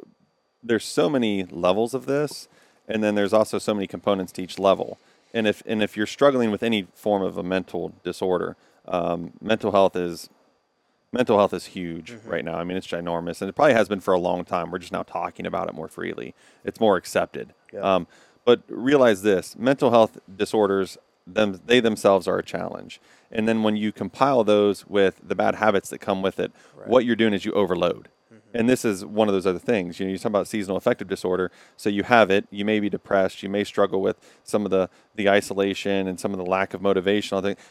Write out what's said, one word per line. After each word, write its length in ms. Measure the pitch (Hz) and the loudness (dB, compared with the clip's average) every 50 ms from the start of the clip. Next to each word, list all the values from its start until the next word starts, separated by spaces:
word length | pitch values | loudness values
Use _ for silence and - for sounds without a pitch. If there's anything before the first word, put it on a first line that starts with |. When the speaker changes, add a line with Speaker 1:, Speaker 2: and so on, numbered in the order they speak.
| - _ _ _ _ _ _ _ _ _ _ _ - | -18 _ _ _ _ _ _ _ _ _ _ _ -4
Speaker 1:
there's 200 | 117 117 104 - | -2 -2 -2 -2
so 240 | - - - 160 170 | -2 -2 0 0 2
many 340 | 147 131 117 107 101 98 92 | 2 0 0 0 -2 -2 -4
levels 480 | - 67 82 87 90 95 104 117 117 135 | -6 -8 -2 2 2 2 2 0 -2 -4
of 120 | 131 123 | -8 -6
this, 420 | 127 139 143 151 143 - - - _ _ _ _ _ _ _ _ - | -4 -4 -2 -4 -4 -8 -12 -18 _ _ _ _ _ _ _ _ -6
and 160 | 110 110 107 | -4 0 0
then 120 | 107 104 | 2 2
there's 180 | 104 101 95 107 | 2 2 4 4
also 240 | 107 107 - - 101 | 4 2 2 0 -6
so 140 | - - 107 | -4 -2 -4
many 140 | 104 98 - | -4 -4 -6
components 440 | - 95 - 107 101 95 90 - - | -8 -6 -2 0 0 0 -2 -8 -8
to 100 | - 92 | -12 -12
each 140 | 87 - - | -10 -8 0
level. 400 | 95 98 92 90 - - - _ _ _ _ _ _ _ - | 4 4 4 2 0 -8 -10 _ _ _ _ _ _ _ -6
And 140 | 117 110 104 | -2 0 0
if, 140 | 101 - - | 0 -2 -4
and 160 | - 110 107 107 | -6 -2 -2 -2
if 140 | 98 - 107 | -2 -2 -4
you're 80 | 107 | -6
struggling 460 | - - - 139 143 135 127 120 110 | -4 0 4 4 4 4 4 0 0
with 120 | 104 98 117 | 0 -2 -2
any 240 | 117 113 104 92 - _ | 0 -2 -2 -2 -4 _
form 280 | _ - 107 104 98 | _ -2 -2 0 0
of 160 | 95 92 87 90 | 0 -2 -4 -6
a 60 | 90 | -6
mental 500 | 90 92 95 90 - - 87 87 87 87 _ - | -2 -2 -2 -4 -4 -8 -8 -8 -8 -10 _ -10
disorder, 520 | 87 87 - 98 92 90 87 87 87 87 _ _ _ _ _ _ 92 | -10 -8 -4 -2 -2 0 0 -2 -4 -8 _ _ _ _ _ _ -4
um, 460 | 90 90 85 87 85 85 85 - - - | -4 -2 -2 -2 -4 -4 -6 -12 -14 -12
mental 300 | - 104 110 110 - 104 | -4 -2 -2 -2 -2 0
health 240 | 95 98 98 90 - | 4 4 4 4 2
is, 340 | 90 90 87 85 80 - - _ _ _ _ _ _ _ _ _ _ _ _ _ _ _ _ | -2 -6 -6 -6 -10 -14 -20 _ _ _ _ _ _ _ _ _ _ _ _ _ _ _ _
mental 260 | - 120 123 - 113 101 | -2 -2 0 2 4 4
health 160 | 101 95 - | 4 2 0
is 120 | 87 - - | -4 -10 -10
huge 440 | - 95 90 85 82 87 78 - | -12 -10 -10 -8 -10 -10 -12 -14
Speaker 2:
Mm-hmm. 180 | - 110 110 113 | -18 -18 -12 -8
Speaker 1:
right 160 | - 82 - | -6 -6 -6
now. 100 | 82 82 | -6 -6
I 80 | 85 87 | -6 -6
mean, 140 | 90 90 95 | -6 -6 -8
it's 100 | - - | -6 -6
ginormous, 540 | - 85 85 85 85 85 85 87 82 - | -8 -8 -6 -4 -4 -4 -4 -6 -8 -8
and 80 | 101 98 | -8 -8
it 40 | - | -2
probably 200 | - 143 156 120 | 2 4 4 6
has 160 | 113 104 92 | 4 2 0
been 100 | 104 98 | -2 -6
for 140 | - - 92 | 0 2 2
a 60 | 90 | 2
long 260 | 87 90 90 87 85 | 2 0 -2 -2 -4
time. 260 | - 95 90 85 82 | -4 -4 -4 -4 -4
We're 60 | 85 92 | -8 -10
just 120 | 85 - | -10 -8
now 120 | 92 90 87 | -8 -8 -8
talking 420 | _ - 87 87 90 87 - 92 | _ -8 -6 -6 -6 -8 -8 -10
about 220 | 90 87 90 90 87 | -6 -6 -6 -6 -6
it 40 | - | -8
more 120 | - 80 87 | -12 -14 -14
freely. 460 | - 90 90 87 82 - 60 - - _ _ _ _ _ - | -12 -10 -10 -10 -8 -10 -12 -14 -16 _ _ _ _ _ -12
It's 160 | - - - | -10 -4 0
more 180 | 117 107 98 87 | 2 2 2 2
accepted. 560 | - - - 92 85 - - 69 60 - _ _ _ _ - | 0 -2 -2 -2 -2 -2 -6 -12 -12 -12 _ _ _ _ -12
Speaker 2:
Yeah. 60 | 101 | -4
Speaker 1:
Um, 260 | 101 98 95 90 85 - _ _ _ _ _ _ - | 0 2 2 2 0 -2 _ _ _ _ _ _ 2
but 160 | 120 120 117 _ - | 2 2 2 _ -8
realize 540 | - - 113 135 147 139 127 117 107 92 | -10 -6 0 2 4 6 6 6 4 4
this, 340 | 98 107 98 90 82 - - - | 4 2 2 2 0 -4 -10 -4
mental 320 | 113 131 143 - 151 123 | 0 0 0 2 2 4
health 260 | 117 117 110 104 - - _ - 95 | 6 6 6 4 2 -10 _ -18 -4
disorders, 640 | 95 104 - - 110 104 95 98 98 95 87 - - _ _ _ _ _ | -4 -4 0 2 2 2 4 2 0 0 -2 -6 -18 _ _ _ _ _
them, 360 | - 90 107 110 101 95 90 - | -6 0 0 0 0 0 -6 0
they 140 | 104 120 123 | 4 4 4
themselves 480 | 113 113 107 - - 101 98 95 90 95 | 4 4 0 2 4 4 4 4 4 0
are 100 | 90 95 | -2 -2
a 60 | 90 | -2
challenge. 560 | - - 85 92 - - - - - - - _ _ _ _ _ _ | -4 -6 -6 -6 -6 -10 -12 -14 -16 -20 -20 _ _ _ _ _ _
And 160 | - 113 107 113 | -6 -2 0 0
then 160 | 113 113 110 | 2 2 2
when 120 | 107 107 107 | 2 0 0
you 140 | 107 107 | -2 -4
compile 520 | - - 107 92 - - 135 143 139 123 107 | -4 -4 -8 -8 0 0 2 2 4 2 4
those 420 | 101 104 104 104 104 98 - - | 4 4 4 6 4 2 0 -6
with 340 | - 92 101 98 92 - _ - | -4 0 2 2 2 2 _ -10
the 120 | 82 101 | -10 -4
bad 200 | 95 107 107 110 | -2 0 0 0
habits 340 | - 110 110 101 95 - - | 2 2 2 2 2 -2 -4
that 100 | - - | -12 -12
come 220 | - - 98 95 | -4 -4 -4 -2
with 180 | 95 95 - - | -2 -4 -2 -4
it, 120 | 92 - - _ _ - _ | -8 -8 -8 _ _ -20 _
Speaker 2:
Right. 120 | - 98 104 | -18 -4 2
Speaker 1:
what 180 | 110 131 113 | 4 4 4
you're 100 | 120 117 | 4 2
doing 180 | 101 113 110 104 | 2 2 2 2
is 120 | 92 - | 0 -4
you 80 | 101 - | -2 0
overload. 560 | 104 101 87 92 85 87 87 - - - - _ _ _ _ 113 | 0 2 2 2 0 0 0 -2 -2 -10 -20 _ _ _ _ -20
Speaker 2:
Mm-hmm. 240 | 107 _ _ - 113 | -20 _ _ -4 -2
Speaker 1:
And 120 | 113 123 | 2 2
this 140 | 127 120 - | 2 2 2
is 220 | 117 101 90 101 | -2 -2 -2 -6
one 240 | 76 107 107 110 107 | -8 0 2 2 2
of 40 | 98 | 2
those 140 | 95 90 98 | 2 2 0
other 120 | 92 85 | -2 -2
things. 380 | - - 120 101 90 85 85 - | -2 -2 -2 -2 -2 -4 -6 -6
You 60 | 98 | -6
know, 40 | 95 | -6
you're 80 | 95 92 | -6 -4
talking 140 | - 117 | -4 -2
about 160 | 104 98 90 - | -2 -2 -2 -2
seasonal 280 | - 110 95 92 95 | -6 -8 -6 -4 -6
affective 320 | 95 - 120 120 - 104 92 | -2 0 0 -2 -2 -4 -8
disorder. 420 | 98 - - 92 92 90 92 87 _ - - _ _ _ | -8 -6 -4 -4 -2 -2 -2 -4 _ -12 -20 _ _ _
So 120 | - 107 | -6 -4
you 140 | 104 101 98 | -2 -2 0
have 260 | - 123 117 107 90 | 4 6 6 6 6
it. 160 | 98 101 113 - | 6 0 0 -2
You 140 | 98 101 101 | -8 -6 -2
may 160 | 107 110 107 | 0 0 0
be 80 | 104 101 | 0 -2
depressed. 520 | 92 95 _ - 101 98 95 90 - - | -6 -6 _ -2 0 2 2 0 -2 -6
You 60 | - 95 | -10 -6
may 140 | 98 104 101 | -4 -4 -4
struggle 380 | - - - 101 92 85 98 | -4 0 0 0 0 0 -2
with 160 | 95 101 98 _ _ - _ _ _ | -2 -2 -2 _ _ -20 _ _ _
some 220 | - - 107 104 | -4 -4 -2 -2
of 60 | 95 | 0
the, 180 | 95 95 92 - _ _ _ _ _ | 0 0 0 0 _ _ _ _ _
the 140 | 110 101 98 | -2 2 4
isolation 800 | 98 104 98 - 98 95 98 101 98 - - 101 98 98 95 95 | 4 4 2 0 -2 0 0 0 0 -4 -4 -2 -2 -2 -2 -2
and 120 | 90 87 | -6 -6
some 140 | - 107 98 | -6 -6 -6
of 40 | 92 | -4
the 80 | 90 | -4
lack 280 | 90 92 95 98 - - | -2 0 0 -2 -4 -6
of 80 | 95 | -4
motivation. 540 | 92 98 95 95 87 98 104 104 101 - 98 98 | -2 0 0 2 2 0 0 0 -2 -2 -4 -4
All 40 | |
the, 140 | 92 101 101 - - - | -4 -4 -6 -8 -14 -20